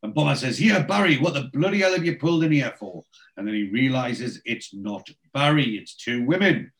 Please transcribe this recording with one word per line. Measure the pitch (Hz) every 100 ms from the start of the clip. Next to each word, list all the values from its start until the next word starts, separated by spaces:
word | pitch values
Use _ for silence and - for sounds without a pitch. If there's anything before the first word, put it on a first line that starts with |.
And | -
Bomber | 110 151 139
says, | 131 107
Here, | 220 202
Barry, | 147 202 190 143
what | 160
the | 139 127
bloody | 139 180 208
hell | 190
have | 185 165
you | 156
pulled | 165 170
in | 160
here | 151 123 -
for? | 101 87 - _ - -
And | 101
then |
he | 107 101
realises | 104 131 131 123 117 120 92 -
it's | 117 -
not | 98 98 101 - - _
Barry, | 139 143 151 127 107
it's | - -
two | - 120 120
women. | 180 196 139 87